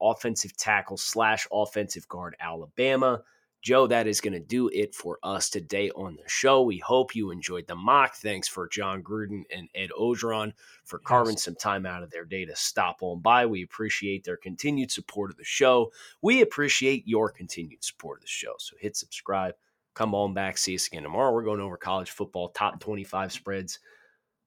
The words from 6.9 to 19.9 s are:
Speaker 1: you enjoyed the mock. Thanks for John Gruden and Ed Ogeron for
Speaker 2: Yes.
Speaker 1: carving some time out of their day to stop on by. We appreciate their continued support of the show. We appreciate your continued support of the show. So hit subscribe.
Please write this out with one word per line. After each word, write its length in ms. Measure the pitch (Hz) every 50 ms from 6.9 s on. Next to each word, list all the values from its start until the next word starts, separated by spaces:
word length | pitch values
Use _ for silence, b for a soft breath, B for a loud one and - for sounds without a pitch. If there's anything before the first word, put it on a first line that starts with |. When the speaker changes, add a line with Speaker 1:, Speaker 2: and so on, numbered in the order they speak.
| 127 131 127 - -
Speaker 1:
you 140 | 113 104 95
enjoyed 380 | 87 90 - - 90 87 85
the 80 | - 87
mock. 400 | 87 95 117 139 143 135 - -
Thanks 320 | - - 107 101 95 -
for 200 | - - 95 87
John 360 | 85 - 104 101 95 95 95 85
Gruden 400 | 92 104 107 104 95 104 95 - - 82
and 140 | 90 85 - -
Ed 160 | 92 95 87
Ogeron 640 | - - 110 120 120 - 117 113 110 107 107 107 - b b b b b b
for 140 | - 90 -
Speaker 2:
Yes. 60 | -
Speaker 1:
carving 300 | - 123 123 117 113 107
some 180 | 104 - - 82
time 300 | - - 107 98 98 95
out 160 | 92 90 90
of 80 | 87 82
their 160 | 85 85 85
day 200 | 80 95 95 90
to 100 | 78 76
stop 420 | - - - - 110 95 87 87 -
on 180 | 92 90 87 87
by. 240 | 80 110 120 123 120
We 160 | 117 107 92
appreciate 600 | 90 - - - 110 107 - - 101 101 98 92 -
their 140 | 90 87
continued 520 | - - 95 90 - - 147 147 139 127 -
support 400 | - 95 - - - 104 101 98
of 80 | 82
the 60 | _ -
show. 480 | - - - 139 131 127 123 113 117 B B B B B B
We 200 | - 208 254 262
appreciate 680 | 220 - - 143 147 135 - - 131 135 139 120 -
your 220 | 104 113 110 110 104
continued 540 | - - 90 85 - 85 85 76 107 - -
support 340 | - - _ - 73 67 -
of 20 | _
the 40 |
show. 260 | - - - - 57 -
So 180 | - - - - -
hit 160 | 101 104 -
subscribe. 580 | - - - - - - - 98 95 92 92 - _ _ _ _ _ _ _